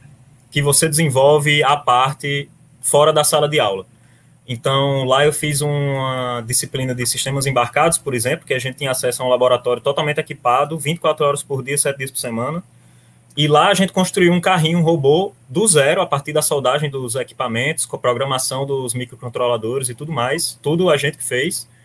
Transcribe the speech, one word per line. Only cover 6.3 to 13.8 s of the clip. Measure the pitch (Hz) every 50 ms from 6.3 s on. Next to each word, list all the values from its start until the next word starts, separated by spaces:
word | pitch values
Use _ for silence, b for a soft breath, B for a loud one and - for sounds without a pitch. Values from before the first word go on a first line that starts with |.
| 120 120 113 113
disciplina | 123 - - 123 - 131 131 131 127
de | 123 123
sistemas | 117 - - - 135 139 139 135
embarcados, | 139 131 127 120 117 - 143 151 165 160 -
por | - 143 131
exemplo, | 120 110 123 151 165 -
que | - 135
a | 131
gente | 123 131 127 -
tinha | 147 135
acesso | 127 - - 123 120 -
a | 131
um | 127
laboratório | 123 123 127 127 123 120 - 123 123 117 -
totalmente | 139 143 175 156 147 147 160
equipado, | 156 - 143 - - 123 120 131 147 147 160 160
vinte | 135 143 170 170
e |
quatro | - 160 151 - 156
horas | 143 143 143 -
por | - 139 135
dia, | 123 131 143 139
sete | - 147 135 139
dias | 135 131
por | - -
semana, | - 123 113 113 120 135 156 175 - - b b b b b b b b b b b b b
e | - 151 147
lá | 147 147 160 196
a | 202
gente | 185